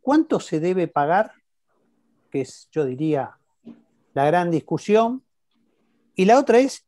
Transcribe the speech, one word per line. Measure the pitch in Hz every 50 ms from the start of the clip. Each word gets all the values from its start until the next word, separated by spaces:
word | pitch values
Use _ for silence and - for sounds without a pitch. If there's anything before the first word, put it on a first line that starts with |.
¿Cuánto | - 254 285 311 311 - - 185
se | - - 170 156
debe | 156 180 185 185 170 156
pagar? | - 151 143 147 175 196 220 - - _ _ _ _ _ _ _ _ _ _ _ _ _ _ _ _ _ _ _
Que | - 139
es, | 131 - - - - _ -
yo | 156 147
diría, | 131 127 127 156 156 151 139 127 - - _ _ _ _ _ _ - - _ _ _ _ _ _ _ -
la | 139 139
gran | 147 160 180 175 175
discusión. | 165 151 - - 165 151 - - 208 220 226 233 247 262 - _ _ _ _ _ _ _ _ _ _ _ _ _ _ _ _ _ _
Y | - 185
la | 202 233 277
otra | 277 - 226 240
es, | 269 262 - - _